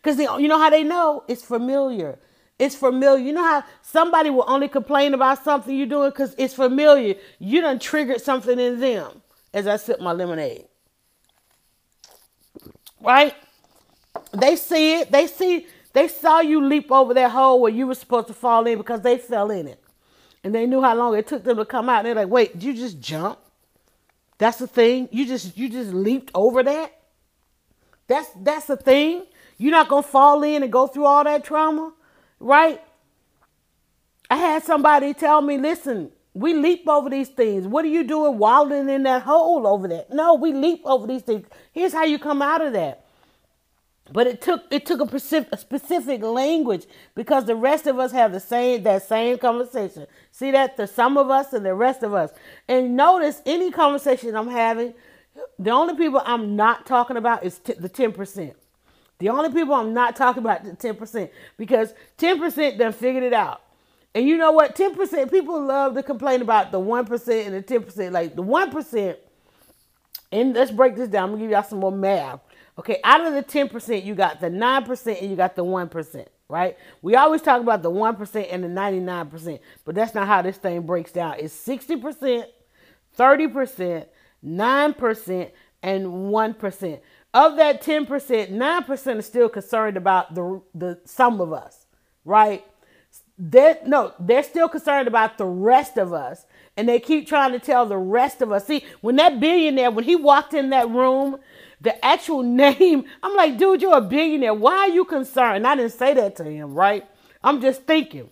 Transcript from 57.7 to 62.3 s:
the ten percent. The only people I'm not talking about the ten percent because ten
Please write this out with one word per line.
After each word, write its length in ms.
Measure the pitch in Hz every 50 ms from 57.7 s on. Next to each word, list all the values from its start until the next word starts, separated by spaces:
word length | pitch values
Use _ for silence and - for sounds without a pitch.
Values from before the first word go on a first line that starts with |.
| 226
the 160 | - 170 185
ten 220 | - - 254 220
percent. 440 | 180 185 196 190 - 202 165 143 - _ _ _ _ _ _ _ _ _ _ _ _ _
The 100 | 175 202
only 220 | 233 285 311 320
people 220 | 254 339 330 269 294
I'm 200 | 254 220 220 226
not 220 | 240 247 240 233
talking 280 | - 269 254 247 254 226
about 200 | 226 190 170 190
the 100 | 208 175
ten 200 | _ - 233 208
percent 360 | - 226 214 - 226 180 - _ - - - _
because 360 | - 220 190 269 220 220 220 - _ - _ _
ten 220 | - 320 339